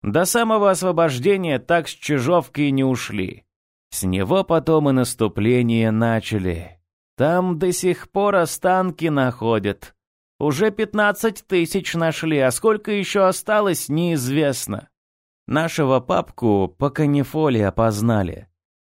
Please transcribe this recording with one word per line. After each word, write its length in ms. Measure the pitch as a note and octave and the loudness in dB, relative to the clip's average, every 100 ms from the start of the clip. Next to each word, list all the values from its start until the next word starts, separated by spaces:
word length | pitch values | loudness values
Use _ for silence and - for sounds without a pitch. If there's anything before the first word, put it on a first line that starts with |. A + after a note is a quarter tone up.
До 220 | G#2 C#3+ | 0 0
самого 460 | F#3 A#3+ A#3 A3 G3+ | 0 0 2 2 2
освобождения 880 | F#3 F#3 E3+ E3 B2+ D#3 G3 E3+ C3 | 2 0 0 0 2 0 0 0 -4
так 300 | - E3+ - | 0 0 0
с 40 | |
Чижовки 680 | - - D3 A#2+ F3 - C#3+ | -10 -2 0 2 0 0 -2
и 100 | D3 | 0
не 140 | C3+ | 2
ушли. 600 | C3 B2 - G#2 F#2 - _ _ _ _ _ | 0 -2 -4 -6 -6 -8 _ _ _ _ _
С 120 | - | -6
него 420 | F#2+ F#2 G2 F#3 | -2 -2 2 0
потом 460 | F#3 E3 E3 D#3 D3 | 2 0 2 2 4
и 20 | |
наступление 960 | C3 B2 - A2 - G#2+ B2 A#2+ A2+ A2+ | 2 0 0 -2 0 2 2 2 2 2
начали. 880 | A2 A#2 A2+ - G#2+ F#2 E2 E2+ - _ _ _ - | 2 0 0 -2 -4 -4 -6 -10 -20 _ _ _ -2
Там 420 | C#3+ F3 F#3 E3 | 0 2 0 0
до 140 | F#3 | -2
сих 380 | F3 F3+ F3+ - | 0 -2 -2 -4
пор 260 | G3 G3+ G3 | -2 2 2
останки 680 | E3 - - F#3 F#3 - D#3+ | 0 -2 0 2 0 -2 -2
находят. 880 | C#3+ B2+ B2 A2+ A2 G2+ G2 - _ _ _ _ _ | 0 0 -2 0 0 -2 -6 -12 _ _ _ _ _
Уже 320 | D3 C#3 G#3+ | -2 0 0
пятнадцать 760 | G#3 G#3+ G#3+ G#3 G3+ A3+ - _ | 0 -4 0 0 2 -4 -4 _
тысяч 480 | F#3 E3 G3 - | 0 0 -2 -4
нашли, 440 | E3+ E3 D#3 D#3+ D3+ | -2 -2 -2 -2 2
а 120 | C3 | 2
сколько 400 | B2 A3 G#3+ A3 | 2 0 0 -2
ещё 320 | G#3 F3+ G3+ | -4 -2 2
осталось, 640 | F#3 F3+ - G#3+ G3+ E3 - | 2 0 -2 0 0 -2 -2
неизвестно». 1000 | D3+ F3 D#3+ B2 C#3+ C#3+ B2 - G#2 - _ _ _ _ _ - | -2 0 -2 -2 0 0 -2 -6 -10 -10 _ _ _ _ _ -4
Нашего 540 | C3+ E3 - C#3 C3 | -2 -2 -2 2 0
папку 720 | - F3 D#3+ - A#2 G2+ F#2 - | 2 -2 -2 -2 2 2 0 -2
по 100 | C#3+ | -4
канифоле 800 | C#3+ D3 C#3+ C3 D#3 D#3 A#2 G2 | 0 0 0 -2 -2 0 2 0
опознали. 840 | G2+ A2+ G#2 A#2 G#2+ F2+ - - _ _ _ | 2 0 2 0 0 -2 -6 -18 _ _ _